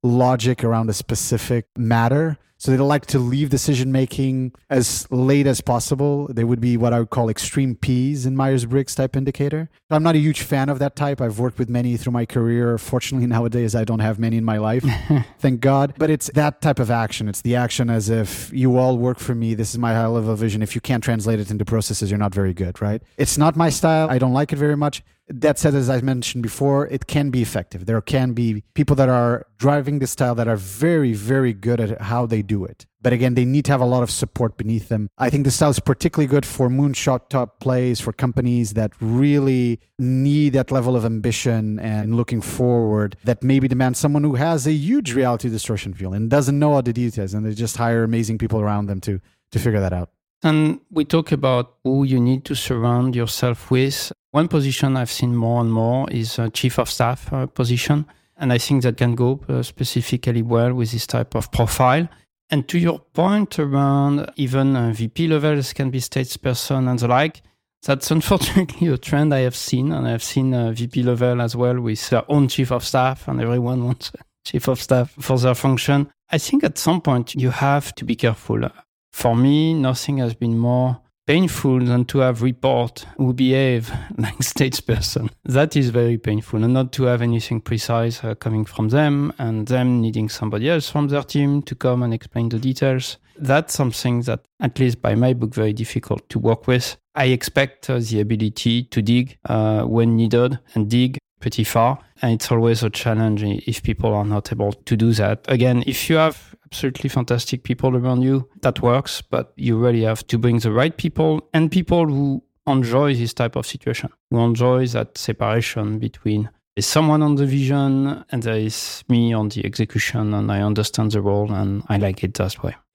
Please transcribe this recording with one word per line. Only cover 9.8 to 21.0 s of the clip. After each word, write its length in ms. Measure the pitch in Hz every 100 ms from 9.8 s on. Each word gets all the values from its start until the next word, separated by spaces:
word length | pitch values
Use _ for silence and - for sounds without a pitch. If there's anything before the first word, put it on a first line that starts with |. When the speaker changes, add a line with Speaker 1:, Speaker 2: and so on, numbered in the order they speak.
| _
Speaker 1:
I'm 140 | 156
not 100 | 160
a 40 | 160
huge 240 | 151 151
fan 260 | - 139 139
of 100 | 135
that 160 | 139
type. 260 | - 143 139
I've 200 | 120 104
worked 180 | 123 110
with 100 | 117
many 280 | 120 123 120
through 160 | -
my 140 | 120 117
career. 520 | 127 117 117 120 113
Fortunately, 480 | - 127 - 135 123
nowadays, 480 | 117 117 120 117
I 80 | 113
don't 160 | 110 113
have 220 | 107 107
many 160 | 113 113
in 80 |
my 140 | 113 107
life, 260 | 107 123 131 107 -
Speaker 2:
<laughs> 260 | 147 117 -
Speaker 1:
thank 200 | 143 123
God. 340 | 135 139 139 -
But 120 | 156
it's 200 | 156 -
that 260 | 139 147 -
type 180 | 156 135
of 140 | 113
action. 360 | 117 110 - 107
It's 120 | 98
the 160 | 120 120
action 340 | 120 - 120
as 180 | 113 101
if, 440 | 113 101 - -
"You 240 | 131 127 123
all 220 | 127 123
work 200 | 123 123
for 160 | -
me. 200 | 120 113
This 160 | 110 107
is 80 | 117
my 160 | 117
high-level 420 | 113 113 117 110 107
vision. 260 | 113 104
If 140 | 107 117
you 40 |
can't 220 | - 123